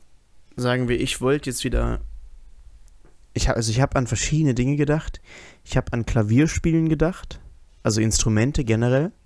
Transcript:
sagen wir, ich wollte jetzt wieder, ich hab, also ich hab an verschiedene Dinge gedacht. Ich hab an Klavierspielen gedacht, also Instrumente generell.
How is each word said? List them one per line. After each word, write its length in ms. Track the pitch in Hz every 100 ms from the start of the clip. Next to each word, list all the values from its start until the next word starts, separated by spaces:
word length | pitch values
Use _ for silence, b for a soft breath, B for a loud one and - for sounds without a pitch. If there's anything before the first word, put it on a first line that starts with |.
| - - _ - - -
sagen 320 | 123 127 123
wir, 120 | 123
ich 200 | 135 -
wollte 280 | 127 151 135
jetzt 140 | 120
wieder, 360 | 127 120 117 117 - - - - - - - - - - - - -
ich 140 | - -
hab, 80 | -
also 140 | 113
ich 100 | 110
hab 160 | 143 139
an 100 | 120
verschiedene 480 | 107 - 151 151
Dinge 220 | 117 123 143
gedacht. 440 | 147 156 - - B B B B
Ich 120 | - 131
hab 160 | -
an 120 | 120 110
Klavierspielen 840 | 120 104 117 151 - 170 160 160
gedacht, 520 | 151 160 - - - - - - -
also 180 | 117 107
Instrumente 640 | 110 - 117 107 131 147
generell. 480 | 117 110 120 131 180 -